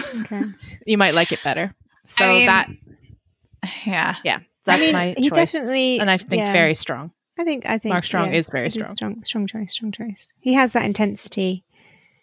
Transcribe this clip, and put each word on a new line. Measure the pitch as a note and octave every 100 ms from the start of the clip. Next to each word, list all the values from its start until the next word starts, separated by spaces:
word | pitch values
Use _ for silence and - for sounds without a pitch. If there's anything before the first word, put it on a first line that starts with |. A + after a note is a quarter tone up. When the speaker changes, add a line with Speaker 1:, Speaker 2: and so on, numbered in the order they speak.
| C#5+ A#3+
Speaker 1:
Okay. | - G3+ G#3 F#3
Speaker 2:
<laughs> | - - -
You | G#3
might | F#3
like | E3 E3+
it | D3
better. | D3 C#3+ F#3+ - _ _
So | - - A#3+
Speaker 3:
I |
mean, | - A#3+
Speaker 2:
that, | F#3+ - - - - _ - _ _ _ _ F#3 - G#3+
Speaker 3:
yeah. | F3 D#3+ F3
Speaker 2:
yeah, | E3 - - _ -
that's | F3+
Speaker 1:
I |
mean, | D#4+
Speaker 2:
my | F3+ F3 G#3+
Speaker 1:
he | C#4
Speaker 2:
choice. | E4+ E4+
Speaker 1:
definitely, | D#4+ A#3+ C4 B3+ B3
Speaker 2:
And | G3+
I | F#3
think | - A3+
Speaker 1:
yeah. | G3+
Speaker 2:
very | F#3 D#3+
strong. | D#3 - B2+ D#3+ - _ -
Speaker 1:
I |
think, | E4+ C#4 -
I | A3
think, | G#3+
Speaker 2:
Mark | F3
Strong | - F#3 E3
Speaker 1:
yeah, | E3
Speaker 2:
is | D#3+
very | C3 B2
Speaker 1:
it | A3
is |
Speaker 2:
strong. | - G3+
Speaker 1:
strong. | G#3+ A3
Strong | - A3 G3
choice, | A3 G3
strong | - A3
choice. | G3 A3+ G3+ - _
He | B3+
has | C4 B3
that | A#3+
intensity. | G#3 G3+ G#3 G#3 - - F#3 F#3 - _ _ _ _ _